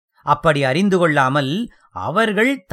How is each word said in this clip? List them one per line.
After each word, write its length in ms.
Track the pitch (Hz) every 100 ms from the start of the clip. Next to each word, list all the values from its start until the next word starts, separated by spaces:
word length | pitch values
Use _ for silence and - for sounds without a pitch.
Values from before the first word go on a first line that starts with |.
| _ _
அப்படி 400 | - 147 165 143
அறிந்து 340 | 131 151 202 185
கொள்ளாமல் 720 | 170 147 131 147 135 185 233 - _
அவர்கள் 760 | 90 101 185 226 202 247 277 -